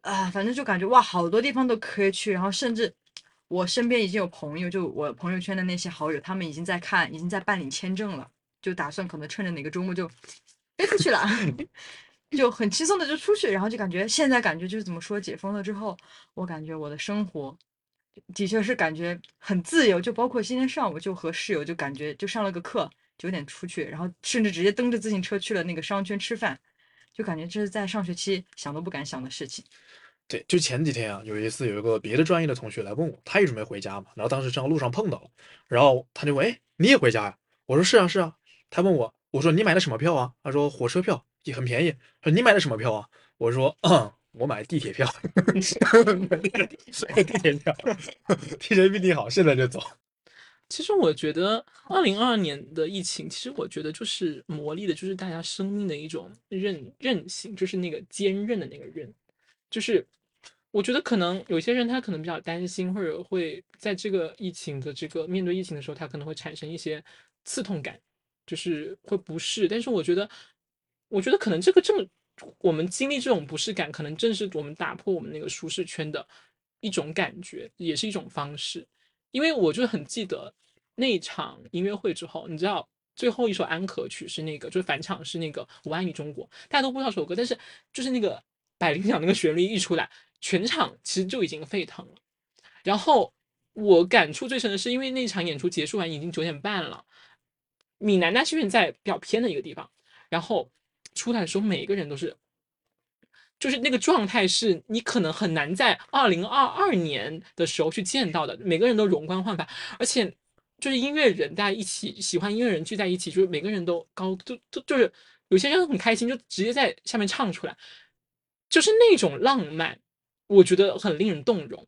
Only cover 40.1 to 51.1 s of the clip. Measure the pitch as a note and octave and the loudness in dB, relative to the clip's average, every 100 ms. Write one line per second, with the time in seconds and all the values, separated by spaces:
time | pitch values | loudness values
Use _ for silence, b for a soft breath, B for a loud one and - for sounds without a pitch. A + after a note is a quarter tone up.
40.1 | D#3 B2 - D3 C#3 D3 C#3+ A#2+ F3+ F#3 | 2 0 -6 -2 0 0 0 0 0 0
41.1 | C#3+ _ _ - B2 B2 A#2+ E3 D3+ b | -2 _ _ -10 -6 -2 2 0 -2 b
42.1 | b - E3 B3 G3+ D#3 A2+ A#2 G#2+ G#2 | b 2 6 8 6 4 0 0 -2 -6
43.1 | b b b A#2 B2+ C3+ - E3+ E3 G#2 | b b b 0 2 2 2 6 6 4
44.1 | _ _ A#2 C3 G#2+ A#2 D#3 G#2+ F#2+ B2+ | _ _ -6 -4 -4 -2 -4 -4 -2 -2
45.1 | - - - F3+ F#3+ F#3 - - A3+ A3 | -2 0 2 4 2 0 2 6 8 8
46.1 | F#3 F#3 E3+ G3 G#3+ F#3+ - - - - | 4 2 0 0 -2 -4 -4 -12 -8 0
47.1 | - E3+ G#3 D#3 C#3+ - D3 - G3 - | 4 6 6 6 4 2 0 0 -2 -4
48.1 | - - E3+ - D3 - G3+ F#3+ G3 F#3 | -12 0 0 0 -8 4 8 8 6 4
49.1 | D#3 A2 D#3 E3 C3 B2+ - - - _ | 2 2 4 6 6 2 0 -10 -16 _
50.1 | _ _ b b b b - D#4 G4+ G3+ | _ _ b b b b -8 0 4 4